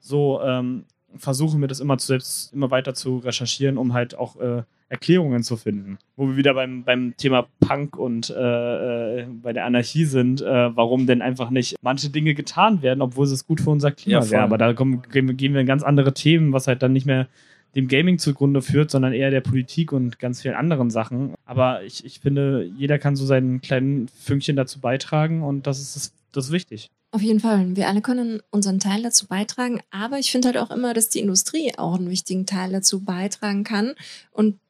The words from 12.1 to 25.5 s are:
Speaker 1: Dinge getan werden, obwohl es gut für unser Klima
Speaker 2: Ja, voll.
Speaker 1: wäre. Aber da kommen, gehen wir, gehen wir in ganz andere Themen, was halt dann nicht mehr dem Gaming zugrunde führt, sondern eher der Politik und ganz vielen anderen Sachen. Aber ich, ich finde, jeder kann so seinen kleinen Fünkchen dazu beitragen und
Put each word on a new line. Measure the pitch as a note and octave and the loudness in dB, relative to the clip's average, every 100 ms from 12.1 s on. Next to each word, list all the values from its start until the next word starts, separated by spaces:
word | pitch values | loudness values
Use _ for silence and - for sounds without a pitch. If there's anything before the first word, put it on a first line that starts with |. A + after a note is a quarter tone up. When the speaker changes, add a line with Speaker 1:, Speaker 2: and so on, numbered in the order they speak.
Speaker 1:
Dinge | D3 D#3 | 0 0
getan | C#3+ C#3 - G#3+ G3 | 0 -2 2 4 4
werden, | B2+ C3+ | 2 0
obwohl | B2+ B2 C#3+ | -2 0 0
es | C3+ - | 0 -2
gut | D3+ | 0
für | D3+ | 2
unser | D3 C#3+ | 2 2
Klima | - - - | 0 2 2
Speaker 2:
Ja, | |
voll. | A2 | 4
Speaker 1:
wäre. | G#2+ | 2
Aber | G#2 G#2+ | 4 4
da | A#2 | 4
kommen, | A#2+ C3+ B2 - | 4 0 0 0
gehen | C#3 C3 | 2 2
wir, | |
gehen | B2+ C3+ | 0 0
wir | C#3 | 2
in | B2+ | 2
ganz | C#3+ | 2
andere | C#3+ C#3+ C3+ | 4 4 4
Themen, | C3+ D3+ E3 D3+ | 2 4 4 4
was | C3+ C3+ | 2 0
halt | B2+ | 2
dann | C3 | 4
nicht | C3 C3+ | 2 2
mehr | C3 C3 _ _ _ _ C3+ | 0 0 _ _ _ _ -2
dem | C3 | 2
Gaming | C3+ F3+ F3+ | 4 4 2
zugrunde | D3+ C3+ C#3 C#3 | 0 2 2 2
führt, | B2+ C#3 D3+ | 2 2 2
sondern | C3+ C3 | 2 2
eher | B2 C3+ | 2 2
der | C3+ | 0
Politik | C3 B2+ B2 - D#3+ | 0 -2 -2 -4 -2
und | C3+ B2 - | 0 -2 -4
ganz | B2 A#2+ | -8 -6
vielen | C3 | -6
anderen | - D#3+ D3 A#2+ | -2 0 0 0
Sachen. | A2+ A2 B2 C#3 - | -2 -4 -6 -6 -10
Aber | - B2 B2+ A2 | -6 0 2 0
ich, | G2 - | -8 -16
ich | A#2 - | -18 -4
finde, | C#3+ C#3 C#3 C3 E2+ A#2 | 0 2 2 0 -2 -4
jeder | C#3+ D3 | 0 2
kann | C#3+ C#3 | 2 0
so | |
seinen | C3+ C3 B2+ B2+ | 2 2 2 -2
kleinen | - C3 C3+ C#3+ A#2 | -2 0 0 -2 -4
Fünkchen | _ - C#3 - C#3 | _ -4 -2 0 -2
dazu | C3+ C#3 | -2 -4
beitragen | B2+ C3+ - D#3 D#3 E3 | -4 -4 0 0 0 -2
und | D3 | -2